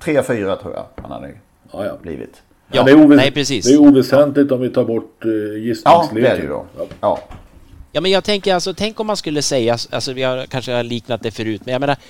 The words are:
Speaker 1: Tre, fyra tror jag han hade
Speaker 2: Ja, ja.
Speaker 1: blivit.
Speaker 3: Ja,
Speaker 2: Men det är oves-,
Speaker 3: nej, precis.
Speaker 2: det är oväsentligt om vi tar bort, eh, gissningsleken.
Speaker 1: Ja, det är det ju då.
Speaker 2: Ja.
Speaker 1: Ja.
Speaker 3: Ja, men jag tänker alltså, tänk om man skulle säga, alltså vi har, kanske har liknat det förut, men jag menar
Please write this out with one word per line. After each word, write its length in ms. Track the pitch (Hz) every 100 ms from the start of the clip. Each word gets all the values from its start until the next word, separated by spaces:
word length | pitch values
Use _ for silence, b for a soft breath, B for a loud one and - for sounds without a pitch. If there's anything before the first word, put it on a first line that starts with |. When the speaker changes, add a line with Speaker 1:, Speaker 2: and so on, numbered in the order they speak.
Speaker 1:
Tre, 220 | - 143
fyra 340 | 120 120 98 95
tror 180 | 92
jag 100 | - - -
han 80 | 62
hade 220 | 62 69 - _ _ _
Speaker 2:
Ja, 120 | 85 101
ja. 120 | -
Speaker 1:
blivit. 400 | 85 69 52 _ _ _ _
Speaker 3:
Ja, 120 | 131
Speaker 2:
Men 100 | 127 151
det 40 |
är 40 | 151
oves-, 100 | 143
Speaker 3:
nej, 140 | 139
precis. 360 | 147 135 123 120
Speaker 2:
det 60 |
är 60 | 147
oväsentligt 760 | 147 135 131 135 147 139 139
om 80 | 127
vi 80 | 123
tar 140 | 123
bort, 400 | 113 113 110 _
eh, 60 | 113 110 107 107
gissningsleken. 200 | 113 110
Speaker 1:
Ja, 240 | 139 170 151
det 120 | 107 123
är 80 | 90
det 60 |
ju 60 | 73
då. 180 | 71 - -
Speaker 2:
Ja. 80 | 85 -
Speaker 1:
Ja. 180 | 104 - - - - - - - -
Speaker 3:
Ja, 80 | 147
men 100 | 185
jag 140 | 190
tänker 300 | 196 208 190
alltså, 200 | 180 190
tänk 260 | 180 208 220
om 60 | 214
man 100 | 202
skulle 260 | 165 147
säga, 340 | 135 139 113 117 -
alltså 220 | 127 135
vi 100 | 127
har, 240 | 131 127 131
kanske 260 | 127 123
har 100 | 123
liknat 400 | 120 120 - 113
det 80 | 117
förut, 320 | - 110 104
men 80 | 123
jag 80 | 127
menar 160 | 143 139